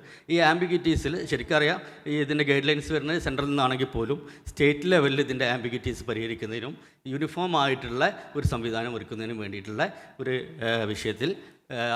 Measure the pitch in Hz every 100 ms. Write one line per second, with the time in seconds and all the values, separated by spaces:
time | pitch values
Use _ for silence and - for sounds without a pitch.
0 | - - - 170 156 170 180 175 165 151
1 | 143 175 165 135 120 156 147 190 - -
2 | 151 147 139 151 143 139 135 151 143 156
3 | 143 165 143 135 143 143 131 131 135 113
4 | 117 143 - - - - 143 147 170 180
5 | 139 135 135 127 123 123 117 120 127 110
6 | 113 110 113 110 110 113 120 - - _
7 | 135 139 151 165 180 160 139 131 123 123
8 | 175 202 - 147 131 120 113 113 120 113
9 | - 110 110 113 101 98 101 107 185 -
10 | - - 127 127 - 160 113 117 104 104
11 | 113 98 143 196 - - - 123 117